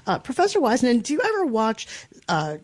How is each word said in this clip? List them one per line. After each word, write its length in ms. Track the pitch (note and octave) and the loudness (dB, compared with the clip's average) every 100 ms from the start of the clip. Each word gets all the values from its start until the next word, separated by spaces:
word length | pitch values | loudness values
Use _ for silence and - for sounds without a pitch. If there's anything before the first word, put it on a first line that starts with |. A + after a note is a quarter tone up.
| - | -4
uh, 140 | F3 | -4
Professor 400 | - C4 G4 G4+ | -4 0 2 2
Weissman, 400 | A#3+ A#3 B3 A#3+ | 2 2 4 2
do 140 | G#3 | 0
you 80 | D4+ | -2
ever 240 | A4+ G#4+ D#4+ | 0 0 0
watch, 420 | A3 A3 A3 - - - - - | 0 0 -2 -8 -16 -20 -14 -4
uh, 300 | D#3+ D3+ D#3 | -2 -2 -6